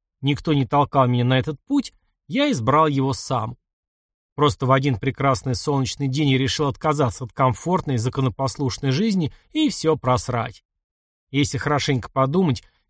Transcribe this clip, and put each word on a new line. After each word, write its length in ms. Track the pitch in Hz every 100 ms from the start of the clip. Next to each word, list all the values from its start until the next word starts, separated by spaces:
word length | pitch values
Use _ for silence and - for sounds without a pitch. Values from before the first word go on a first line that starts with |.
| _ _
Никто 320 | 135 147 -
не 120 | 147 127
толкал 420 | 143 139 143 127
меня 160 | 123 120
на 120 | 131
этот 220 | 123 147 -
путь, 280 | 285 - _ _ _ -
я 220 | 190 294
избрал 360 | 190 110 147 160
его 260 | 139 135
сам. 440 | 131 - 127 110 120 _ _ _ _ _ _ _ -
Просто 300 | 143 - 127
в 60 |
один 260 | 135 135 120
прекрасный 580 | 135 127 139 131 135 123
солнечный 520 | - 139 127 - 139
день 220 | 131 147
я 80 | 131
решил 300 | 131 - 147
отказаться 560 | 127 - 147 131 -
от 100 | 123
комфортной, 640 | - 131 113 - 180 - 127
законопослушной 920 | 117 139 131 - 135 - 135 - 139
жизни 420 | 131 220 190 147 - _
и 180 | 311 311
все 280 | - 156 151
просрать. 640 | 131 123 - 120 110 - _ _ _ _ _ _ _
Если 260 | 135 143 135
хорошенько 520 | - 151 - 131 -
подумать, 540 | - 135 165 180 123 - _ _